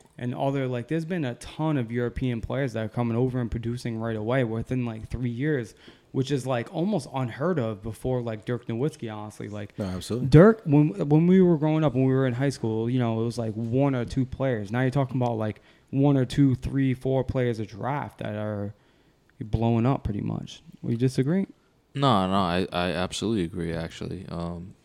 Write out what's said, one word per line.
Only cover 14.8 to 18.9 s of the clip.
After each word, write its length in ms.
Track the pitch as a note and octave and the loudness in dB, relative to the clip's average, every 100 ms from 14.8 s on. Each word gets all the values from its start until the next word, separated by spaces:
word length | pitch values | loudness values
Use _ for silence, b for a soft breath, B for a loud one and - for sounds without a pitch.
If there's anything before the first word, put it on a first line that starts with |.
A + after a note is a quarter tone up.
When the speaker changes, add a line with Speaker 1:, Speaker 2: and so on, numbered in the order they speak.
Speaker 1:
you're 80 | C3 | 0
talking 260 | C#3+ C3 C3 | 0 0 0
about, 180 | B2 A2 | -2 -2
like, 220 | G#2+ - b b b | -4 -6 b b b
one 260 | C3+ C#3+ C#3 | 2 4 4
or 80 | |
two, 300 | B2+ - C#3 | 2 4 4
three, 400 | B2 - C3+ C3+ | 4 -2 0 0
four 300 | B2+ C3 C3+ | 0 0 0
players 340 | B2+ C3 B2 A2 | 0 0 0 -2
a 80 | G#2 | -6
draft 520 | G2+ A#2 C#3+ - - | -6 -6 -6 -8 -8
that 160 | A2 G#2+ | -8 -6
are 380 | G#2+ G#2 G2+ - b | -4 -4 -6 -10 b